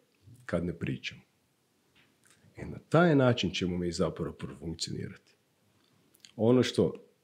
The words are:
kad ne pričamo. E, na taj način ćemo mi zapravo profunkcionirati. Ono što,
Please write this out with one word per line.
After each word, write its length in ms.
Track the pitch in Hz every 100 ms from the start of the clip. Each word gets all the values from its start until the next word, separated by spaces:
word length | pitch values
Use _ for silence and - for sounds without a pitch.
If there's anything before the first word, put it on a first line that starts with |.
| _ _ - - -
kad 180 | 87
ne 140 | 87 -
pričamo. 420 | - - - - _ _ _ _ _ _ _ _ _ _ _ _ _ -
E, 100 | -
na 120 | 71 -
taj 280 | 156 175 143
način 340 | 127 120 87
ćemo 280 | - 90 87
mi 140 | 87
zapravo 400 | 87 80 - 82
profunkcionirati. 1000 | - 65 69 80 80 - - - - _ _ _ _ _ _ _ _ _ _ - -
Ono 260 | 113 127
što, 320 | 120 - 87 - - _